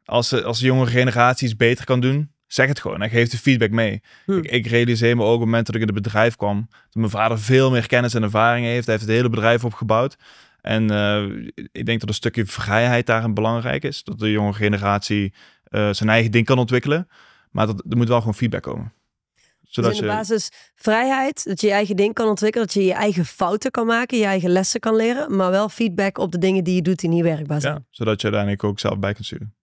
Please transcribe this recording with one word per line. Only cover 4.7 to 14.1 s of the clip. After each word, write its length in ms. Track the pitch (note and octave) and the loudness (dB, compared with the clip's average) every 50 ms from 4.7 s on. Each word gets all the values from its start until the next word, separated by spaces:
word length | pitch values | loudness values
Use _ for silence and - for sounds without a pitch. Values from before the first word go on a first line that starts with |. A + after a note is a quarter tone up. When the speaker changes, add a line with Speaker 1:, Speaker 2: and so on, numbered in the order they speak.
| A#2 A#2+ A#2+ A#2+ A#2+ A2 A#2 A#2 A#2+ | 2 2 2 2 2 2 2 2 2
Speaker 1:
me 80 | A#2+ A2 | 2 2
ook 100 | G#2+ A#2 | 2 2
op 20 | A#2 | 2
het 60 | A#2 | 2
moment 200 | A2+ A2+ A#2 A#2 | 0 0 0 0
dat 100 | - A2+ | -2 -2
ik 60 | A2+ | -2
in 60 | A2 G#2+ | -2 -2
het 160 | G2+ G#2 G2+ | -2 -2 -4
bedrijf 320 | A2+ G#2+ G#2+ A2 A#2+ A2+ | -2 0 2 2 2 2
kwam, 320 | - - G2+ G2+ G2+ A#2 A#2 | 0 -2 -2 -2 -2 -4 -8
dat 220 | _ - _ _ - | _ -20 _ _ -4
mijn 160 | A2+ A2+ G#2+ | -2 -2 -2
vader 300 | G2+ G#2 G#2+ A2+ A#2 A2 | 0 0 0 0 0 -2
veel 320 | G#2 G#2+ B2+ C3 C3+ C3 | 0 4 4 6 6 6
meer 160 | B2+ B2 A2+ - | 4 2 0 2
kennis 260 | - B2 B2 A#2+ A2+ | 2 2 2 2 0
en 100 | A#2+ A2 | 0 0
ervaring 420 | G#2 G2+ G#2+ A2 A#2 A#2+ A#2+ A#2+ | 0 2 2 4 4 2 2 0
heeft. 200 | A#2 A#2 B2 A#2+ | -2 -2 -2 -2
Hij 100 | A#2+ A2+ | 0 -2
heeft 120 | G#2+ A2 G#2 | -2 0 0
het 80 | A2 | 2
hele 140 | A#2 B2 B2 | 2 2 2
bedrijf 340 | A2 G#2+ G#2+ A2+ A#2+ A#2+ A#2+ | 0 2 2 2 2 2 0
opgebouwd. 500 | B2 A2 - - G#2+ A2 A2 B2 C#3+ - _ _ - - - - _ _ _ | -2 -6 -4 -2 0 2 2 0 -2 -4 _ _ -20 -20 -20 -20 _ _ _
En, 280 | - - A2 A2 A2 G#2+ | -6 -2 0 0 2 2
eh, 320 | G#2 G#2 G#2 G2+ G#2 G#2 G#2 G2+ G#2 - - - - - - - | 0 0 0 0 0 0 -2 -4 -6 -10 -12 -12 -14 -14 -16 -14
ik 140 | - - B2+ | -10 -8 -4
denk 140 | A#2 A#2 A#2 | -2 -2 -2
dat 100 | - G#2 | -2 -4
een 60 | G#2+ | -6
stukje 300 | - - A#2 - A#2 A2 | -4 -4 -4 -2 -2 -4
vrijheid 600 | F#2+ - - G#2+ G#2 G#2 A2 A#2 B2 B2 A#2+ B2 | -4 -4 -8 -4 0 0 2 2 2 2 0 2
daarin 280 | - A#2 A2+ A2+ A#2 G#2+ | 0 0 0 0 -2 -2
belangrijk 500 | G#2 G#2+ A2+ A#2 A#2 A#2 A#2+ C3 C#3 - | 0 0 0 0 -2 -2 -4 -4 -4 -4
is. 200 | C3+ - - - | -6 -8 -8 -12
Dat 160 | - | -12